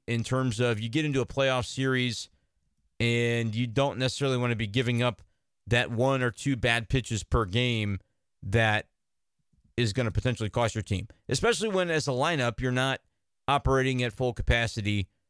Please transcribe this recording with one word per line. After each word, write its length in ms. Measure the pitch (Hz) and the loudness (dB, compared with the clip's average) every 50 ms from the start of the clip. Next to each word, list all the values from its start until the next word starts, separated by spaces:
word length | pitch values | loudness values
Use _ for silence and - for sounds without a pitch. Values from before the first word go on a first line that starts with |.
| - - | -6 -4
in 160 | 117 113 110 | -4 -2 -2
terms 360 | - 127 131 131 127 107 107 | -2 -2 0 0 0 0 0
of 200 | 123 120 113 104 | 0 0 0 -2
you 80 | 113 113 | -4 -4
get 160 | 113 156 156 | -2 -2 0
into 160 | 151 139 131 | 0 0 0
a 60 | 120 | -2
playoff 400 | - - 139 135 135 131 127 123 | -2 -2 0 0 0 0 0 -2
series 640 | - - 131 135 135 131 127 123 123 110 - - - _ _ _ _ _ _ _ _ _ _ _ _ _ - | -4 -4 -2 0 0 2 2 0 0 -2 -6 -10 -14 _ _ _ _ _ _ _ _ _ _ _ _ _ -2
and 560 | 117 117 117 117 120 117 117 117 117 113 107 | 0 2 2 2 2 2 2 0 0 -2 -2
you 120 | 117 123 120 | -2 -2 -2
don't 300 | 107 139 139 143 92 117 | 0 0 0 0 0 -2
necessarily 400 | 131 127 - - 143 135 131 123 | -2 -2 -2 -2 -2 0 0 0
wanna 180 | 123 120 117 | 0 -2 -2
be 120 | 107 113 101 | -2 -4 -2
giving 340 | 98 131 123 120 120 117 | 0 0 0 0 0 0
up 220 | 123 123 107 - - - _ _ _ _ _ _ - - | 0 0 -2 -4 -14 -20 _ _ _ _ _ _ -4 0
that 240 | 117 120 120 73 | 2 2 2 0
one 320 | 120 110 131 135 135 131 127 | 0 0 2 2 2 2 0
or 80 | 120 | -2
two 240 | - - - 139 135 | -2 -2 -2 -2 -2
bad 340 | 110 104 120 117 117 110 - | 0 2 2 2 2 0 0
pitches 340 | - 131 - - 117 104 - | 0 0 0 0 -4 -4 -4
per 220 | - - 120 110 | 0 0 0 0
game 540 | 90 92 120 123 123 117 110 107 101 98 92 - _ _ _ _ _ _ - | 2 0 0 0 2 0 0 0 -2 -2 -4 -6 _ _ _ _ _ _ -14
that 460 | - 98 98 117 113 107 107 107 - _ _ _ _ _ _ _ _ _ _ _ _ _ _ _ _ _ - - | -8 0 2 2 4 4 2 0 -2 _ _ _ _ _ _ _ _ _ _ _ _ _ _ _ _ _ -2 0
is 160 | 120 107 95 | 0 0 0
gonna 180 | 131 123 110 | 0 -2 0
potentially 380 | 92 107 - 127 120 - 110 101 | -2 0 0 -2 -2 -2 -4 -4
cost 240 | - 120 120 110 - | 0 0 0 0 0
your 80 | 113 | -4
team, 260 | 98 - 104 90 - - - _ _ - | -4 -2 -4 -4 -4 -8 -14 _ _ -4
especially 420 | 131 139 180 233 226 147 208 220 | -2 0 2 2 0 0 -2 -2
when, 220 | 190 190 180 170 | 0 0 0 0
as 160 | 160 151 - 147 | 0 -2 0 0
a 40 | |
lineup, 480 | 131 123 139 165 175 143 123 120 113 - | 0 0 0 0 0 0 0 0 -2 -2
you're 120 | 123 127 | -2 0
not 300 | 123 127 131 135 131 - _ _ _ _ _ _ _ _ - - | 0 0 0 0 -2 -4 _ _ _ _ _ _ _ _ -2 0
operating 540 | 139 139 - 135 135 131 131 135 131 123 | 0 2 4 4 4 4 4 2 0 0
at 100 | 123 120 | -2 -2
full 220 | - - 127 123 117 | -2 -2 -2 -2 -2
capacity. 720 | - - - 123 117 117 107 - 113 101 104 104 101 92 - _ _ _ _ | -2 0 2 2 2 2 0 -2 -2 -2 0 0 0 -2 -4 _ _ _ _